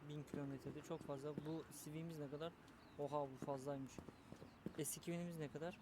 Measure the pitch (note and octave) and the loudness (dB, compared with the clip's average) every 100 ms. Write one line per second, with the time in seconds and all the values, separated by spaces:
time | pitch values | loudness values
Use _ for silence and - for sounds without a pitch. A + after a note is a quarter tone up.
0 | D3 D3+ C#3+ - C#3 C3+ C#3 C#3 C#3+ D#3+ | -2 -2 0 0 2 0 -2 -4 0 -2
1 | - C#3+ C#3+ D3 D3 D#3+ C#3+ - - D#3 | 2 0 0 0 2 0 0 -6 -4 -2
2 | E3 D#3+ C#3+ D3 E3 - - - - - | -2 -2 -2 0 -2 -4 -14 -14 -14 0
3 | C#3+ D3 C#3 C3 - C#3 C3+ C#3 C3+ - | 4 6 4 2 2 2 4 2 0 -4
4 | - - - - - - - - D3 - | -8 -10 -12 -10 -10 -4 -4 2 2 2
5 | - E3+ F3 E3 D3 D3 E3 G3 | 2 2 2 2 0 2 0 -2